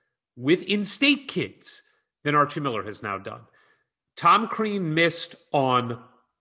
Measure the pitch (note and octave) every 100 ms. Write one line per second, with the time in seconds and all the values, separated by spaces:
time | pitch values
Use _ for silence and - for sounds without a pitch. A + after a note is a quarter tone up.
0 | _ _ _ A#2+ B2+ - - G#3 G3 -
1 | C#4 C#4+ - E3+ G2 - - - _ _
2 | _ _ D3 D3 C#3+ D#3+ C#3 A2 G2+ G2
3 | G#2+ G2 G#2 A#2 - _ _ _ _ _
4 | _ - E3+ G3+ A3+ - G#3+ G3+ D#3+ D#3+
5 | E3+ - - - _ D3 C3 B2 A#2+ A#2
6 | - _ _ _